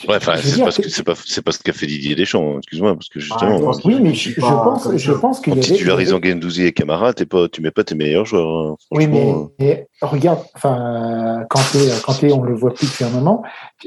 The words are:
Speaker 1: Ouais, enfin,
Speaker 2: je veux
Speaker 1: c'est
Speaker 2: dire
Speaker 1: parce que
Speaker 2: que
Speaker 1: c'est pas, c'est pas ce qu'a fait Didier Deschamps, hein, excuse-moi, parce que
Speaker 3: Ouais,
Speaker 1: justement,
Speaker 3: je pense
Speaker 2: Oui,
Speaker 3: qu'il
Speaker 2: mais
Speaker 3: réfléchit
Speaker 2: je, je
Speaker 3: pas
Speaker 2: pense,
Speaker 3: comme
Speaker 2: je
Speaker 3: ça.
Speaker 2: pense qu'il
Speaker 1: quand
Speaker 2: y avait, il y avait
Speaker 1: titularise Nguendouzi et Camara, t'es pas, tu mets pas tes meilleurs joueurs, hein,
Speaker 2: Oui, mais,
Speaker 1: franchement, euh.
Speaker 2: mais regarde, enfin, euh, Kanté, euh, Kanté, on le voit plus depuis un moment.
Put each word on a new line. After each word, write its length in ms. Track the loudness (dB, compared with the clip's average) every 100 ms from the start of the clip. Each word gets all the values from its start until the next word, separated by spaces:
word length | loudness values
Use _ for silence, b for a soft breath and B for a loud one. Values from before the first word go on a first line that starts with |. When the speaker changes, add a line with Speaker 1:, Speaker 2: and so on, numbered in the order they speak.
| -2
Speaker 1:
Ouais, 80 | 0
enfin, 200 | 2 0
Speaker 2:
je 60 |
veux 80 | 0
Speaker 1:
c'est 60 | 2
Speaker 2:
dire 80 | 2
Speaker 1:
parce 120 | 0
que 40 |
Speaker 2:
que 80 | -4
Speaker 1:
c'est 140 | -4
pas, 100 | -4 -4
c'est 280 | -4 -6
pas 80 | -4
ce 80 | -4
qu'a 120 | -4
fait 140 | -6 -6
Didier 300 | -6 -4 -2
Deschamps, 400 | 0 0 -2 -4
hein, 20 |
excuse-moi, 360 | -8 -2 -2 -2
parce 120 | -6
que 120 | -12
Speaker 3:
Ouais, 60 | -8
Speaker 1:
justement, 320 | -2 2 2
Speaker 3:
je 60 |
pense 140 | 2 0
Speaker 2:
Oui, 160 | 2
Speaker 3:
qu'il 80 | 4
Speaker 2:
mais 80 | 4
Speaker 3:
réfléchit 200 | 2 -4
Speaker 2:
je, 40 | -2
je 60 |
Speaker 3:
pas 220 | 2 4
Speaker 2:
pense, 200 | 4 2
Speaker 3:
comme 140 | 2 0
Speaker 2:
je 160 | 0
Speaker 3:
ça. 60 | 2
Speaker 2:
pense 200 | 0 0
qu'il 140 | 0
Speaker 1:
quand 60 | 2
Speaker 2:
y 0 |
avait, 80 | 2
il 20 |
y 40 |
avait 40 | 2
Speaker 1:
titularise 360 | 4 2 2
Nguendouzi 520 | 2 0 -2 -4 0 0
et 60 |
Camara, 420 | 2 -2 2 0
t'es 120 | 0 0
pas, 220 | 2 0
tu 140 | -2
mets 100 | -4
pas 120 | -2
tes 120 | -2 0
meilleurs 300 | 2 2 2
joueurs, 240 | 0 0
hein, 260 | -2 -4 -6 -4
Speaker 2:
Oui, 180 | 0 2
mais, 140 | 4
Speaker 1:
franchement, 220 | 2 0
euh. 40 | -6 -2
Speaker 2:
mais 280 | 0 0 -4 -8
regarde, 380 | -4 0 2 0 -4 -4
enfin, 840 | -2 -2 -4 -4 -4 -4 -4 -4
euh, 40 | -2
Kanté, 280 | 0 2 2 2
euh, 80 | 0
Kanté, 300 | -2 0 4
on 80 | 4
le 140 | 2 0
voit 180 | -2
plus 140 | 0 -6
depuis 160 | -2
un 80 | -4
moment. 320 | 0 2 0 B B B _